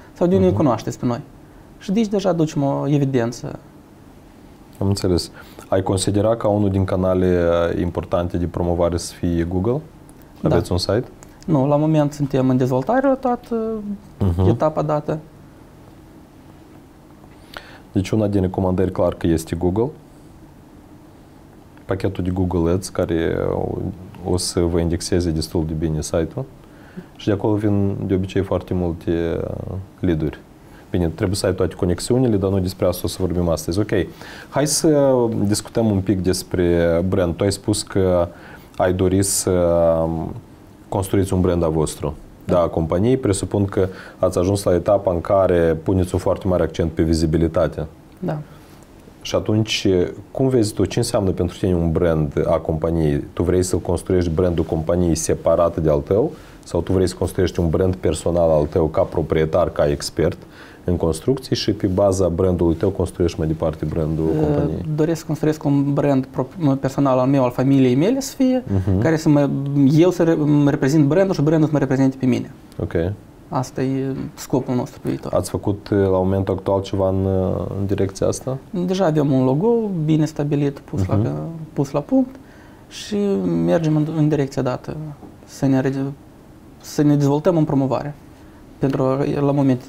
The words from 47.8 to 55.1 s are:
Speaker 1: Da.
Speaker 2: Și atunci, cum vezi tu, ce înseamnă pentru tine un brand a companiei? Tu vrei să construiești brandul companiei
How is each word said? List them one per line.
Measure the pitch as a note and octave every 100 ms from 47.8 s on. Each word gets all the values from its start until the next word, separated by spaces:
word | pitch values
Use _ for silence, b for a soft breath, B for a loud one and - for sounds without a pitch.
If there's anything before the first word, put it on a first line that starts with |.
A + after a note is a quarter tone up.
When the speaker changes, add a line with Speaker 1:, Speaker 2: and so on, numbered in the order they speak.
| D#2 - - -
Speaker 1:
Da. | F3 D#3 D3+ B B B B - - -
Speaker 2:
Și | - F#2
atunci, | - G#2+ G#2+ - G2+ F#2 F2 - -
cum | - C3+
vezi | B2+ G#2
tu, | - F#2
ce | -
înseamnă | A#2+ A#2+ G2
pentru | F2 F2 -
tine | G2 F2+
un | E2+
brand | D#2+ F2 D#2+ D2+ D#2+ D#2+
a | E2
companiei? | - D#2+ E2 E2 D#2 C#2+ C#2
Tu | -
vrei | F2 F2+
să | F#2 F#2
construiești | - E2+ - F#2 F2
brandul | D#2+ F#2 E2+
companiei | D#2+ E2 D#2 F2+ F2